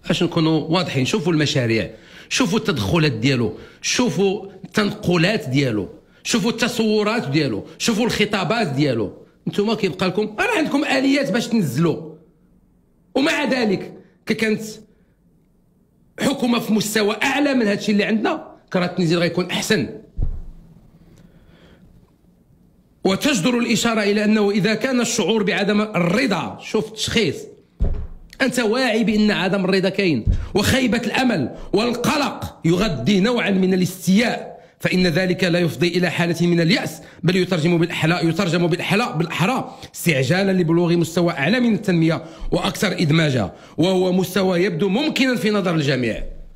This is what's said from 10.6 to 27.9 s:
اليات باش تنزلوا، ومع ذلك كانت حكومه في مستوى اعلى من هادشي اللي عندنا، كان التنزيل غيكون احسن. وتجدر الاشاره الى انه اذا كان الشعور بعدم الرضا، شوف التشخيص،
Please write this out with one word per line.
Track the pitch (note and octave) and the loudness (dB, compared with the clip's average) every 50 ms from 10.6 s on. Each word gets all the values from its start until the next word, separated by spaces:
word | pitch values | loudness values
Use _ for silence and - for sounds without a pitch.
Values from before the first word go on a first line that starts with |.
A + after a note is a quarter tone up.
| D#4 - A#3 C#4+ D4+ | 0 0 0 -2 0
اليات | C4+ C#4 C4+ C4 C#4 C4+ C#4+ C4+ - | 0 0 0 2 2 2 2 0 0
باش | - A#3+ - - | -2 -2 -2 0
تنزلوا، | - A#3 F#3 C#3 A#2 C3+ E3+ E3 C3 - - - - - - _ _ _ _ _ _ _ _ _ _ _ _ _ _ _ _ _ _ | 0 0 0 0 0 0 0 0 0 -2 -6 -14 -18 -20 -20 _ _ _ _ _ _ _ _ _ _ _ _ _ _ _ _ _ _
ومع | C4 C4+ D#4+ D#4 C#4+ D4 | 0 2 2 2 0 0
ذلك | A#3+ C4 B3+ A#3+ G#3+ F#3+ - - - - - - _ _ _ _ | 0 0 0 0 0 0 -2 -4 -10 -16 -20 -20 _ _ _ _
كانت | - A3+ - A3 A3 G#3+ - - - - - - _ _ _ _ _ _ _ _ _ _ _ _ _ _ _ _ _ _ _ _ _ _ _ _ _ _ - | -4 -2 -2 0 0 0 -2 -4 -10 -14 -16 -20 _ _ _ _ _ _ _ _ _ _ _ _ _ _ _ _ _ _ _ _ _ _ _ _ _ _ -2
حكومه | G#3 B3 C#4+ C#4 - B3 A#3+ A3+ | -2 -2 0 0 0 0 0 0
في | - - | 0 0
مستوى | G#3+ G#3+ - - - A3 G#3 G3+ A3 A3 | 0 0 0 0 0 0 0 0 0 0
اعلى | - C4+ C4 C#4 D4 C#4+ C4+ | -2 -2 0 2 0 2 2
من | B3+ A3+ | 2 2
هادشي | G3+ G#3 G3+ - - | 2 0 -2 0 0
اللي | G#3+ G3+ G3+ | 2 2 2
عندنا، | E3 A3 A3 A3+ F#4 D#4+ D#4 - - - - _ _ | 2 0 0 0 -2 -2 -4 -8 -14 -20 -20 _ _
كان | - F#3 | -2 -2
التنزيل | F3+ F3 - - F3+ D#3 F3 E3+ | -2 0 0 0 0 2 2 2
غيكون | F3 E3+ E3 F3+ F3+ F3+ | 0 0 0 -2 -4 -2
احسن. | - - - - A3 F#3 A2 - - - - - - - - - - - - - - - - - - - - - - - - - - - - - _ - - - - - - - - - - - - - - _ _ _ _ - _ _ _ _ - _ _ _ _ _ _ _ _ _ _ | -4 -4 0 0 0 0 0 -4 -8 -14 -18 -14 -4 -2 -2 0 -2 -4 -8 -12 -16 -20 -20 -20 -20 -20 -20 -20 -20 -20 -20 -20 -20 -20 -20 -20 _ -20 -20 -20 -20 -20 -20 -20 -20 -20 -20 -20 -20 -20 -20 _ _ _ _ -20 _ _ _ _ -20 _ _ _ _ _ _ _ _ _ _
وتجدر | F3+ F#3+ - - D4 D4 G#3 D#3+ B3+ A#3+ A#3+ | -2 0 0 0 0 0 2 0 0 0 0
الاشاره | A#3+ A#3 A#3 F#3 - A#3 A3+ A3 | 0 0 0 0 0 0 0 0
الى | G#3 G3+ G3+ G#3 G#3 | 0 2 2 2 2
انه | G#3 A3 A3 G#3 G3+ | 2 2 4 2 2
اذا | G3+ G#3+ E3+ A3 A3 | 2 2 2 2 0
كان | A3 - C4 C4 B3 | 0 0 0 0 0
الشعور | A#3 A3+ - - F#3+ E3 A3 A3 | 0 0 0 -2 0 2 2 2
بعدم | G3+ F3+ F#3 F3 G#3 F#3+ G#3 G#3 | 2 0 0 0 0 2 2 0
الرضا، | G#3+ G#3+ G#3+ F3 E3+ - - A3+ C#4 A#3+ F#3 D#3+ C3 G2+ F#2 - | 0 0 0 0 0 2 2 2 2 0 0 -2 -4 -6 -8 -12
شوف | - - - A3 - - | -14 -4 -2 -2 -2 -2
التشخيص، | - - - - - A#3 G#3+ D3+ - - - - - - - _ _ _ - - | -8 -8 -6 -2 0 0 0 0 -2 -4 -10 -16 -18 -20 -20 _ _ _ 0 0